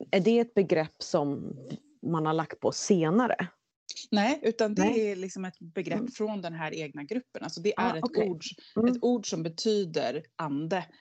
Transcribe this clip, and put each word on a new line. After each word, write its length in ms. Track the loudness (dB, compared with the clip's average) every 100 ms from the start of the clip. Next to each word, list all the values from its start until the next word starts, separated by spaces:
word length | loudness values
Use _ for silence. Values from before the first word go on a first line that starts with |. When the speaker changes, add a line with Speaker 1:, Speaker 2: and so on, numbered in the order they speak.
| 0
Speaker 1:
är 100 | 2
det 180 | 6 4
ett 160 | 4
begrepp 480 | 2 4 2 0 -6
som 540 | -2 0 2 -2 -6 -10 -12 -14 _ _
man 240 | -2 0 2
har 60 |
lagt 260 | 0 -2 -2
på 120 | -2
senare? 760 | 0 2 4 4 4 4 0 -4 -8 _ _ -16 -16 -2
Speaker 2:
Nej, 300 | 2 2 2
utan 320 | 0 2 2
det 80 | 2
Speaker 1:
Nej. 280 | 2 2 0
Speaker 2:
är, 60 | -2
liksom, 280 | -6 -8
ett 140 | -10 -10
begrepp 380 | -10 -8 -4 -4
Speaker 1:
Mm. 120 | -4
Speaker 2:
från 320 | -4 -4 -4
den 120 | -6
här 200 | -6 -6
egna 280 | -6 -8 -10
gruppen. 380 | -6 -6 -8 -10
Alltså 160 | -10 -4
det 120 | -2 0
Speaker 1:
Ah, 140 | 0
Speaker 2:
är 40 | 0
ett 60 |
Speaker 1:
okej. 240 | -2 0 0
Speaker 2:
ord, 120 | -2 -10 -16 -6 2
Speaker 1:
Mm. 120 | 2
Speaker 2:
ett 60 | 4
ord 260 | 2 2 -2
som 120 | -4
betyder 800 | -4 -2 0 2 0 -2 -2 -4 -8 -6
ande. 500 | -4 -2 -2 -2 -4 _